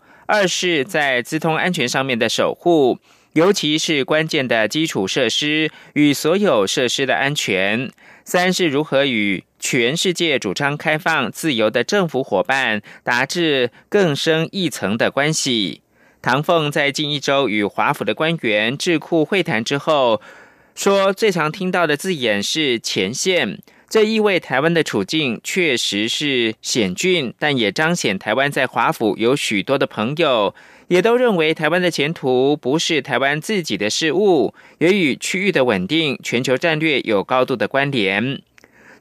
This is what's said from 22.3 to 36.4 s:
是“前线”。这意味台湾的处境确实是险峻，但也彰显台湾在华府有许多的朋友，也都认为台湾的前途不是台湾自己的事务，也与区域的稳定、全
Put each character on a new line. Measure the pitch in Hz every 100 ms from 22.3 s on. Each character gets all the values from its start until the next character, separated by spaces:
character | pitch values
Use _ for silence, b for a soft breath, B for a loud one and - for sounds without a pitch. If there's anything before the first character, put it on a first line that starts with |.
| 101
是 | 98 160 147 117
“前 | - 120 95
线”。 | 131 190 175 113 - b b -
这 | 220
意 | 214 220
味 | 208 180
台 | - 131
湾 | 160
的 | 170
处 | - 110
境 | 95 160 143 104
确 | - 190 170
实 | 120 - 101 113
是 | - 147 131 113 107
险 | - 123 95
峻， | 90 185 175 123 -
但 | 147 135
也 | 104
彰 | 120 160 175
显 | 123 95
台 | 107
湾 | 113 139
在 | 143 131
华 | 120 131
府 | - 110 73
有 | 117 143
许 | - 104
多 | 92 135
的 | 135
朋 | - 113 147
友， | 156 120 98 B B B -
也 | 180
都 | 220 240
认 | 247 185
为 | 156
台 | 160 156
湾 | 175
的 | 180
前 | 156 147
途 | 170 135 127 135 147
不 | 123 156
是 | - 156
台 | 131 123
湾 | 135 151
自 | - 214
己 | 156 98
的 | 104
事 | - 160
务， | 147 208 160 98 B B -
也 | 160
与 | 202 151
区 | - - 180 196
域 |
的 | 151
稳 | 123 98 92
定、 | 156 156 123
全 | - 120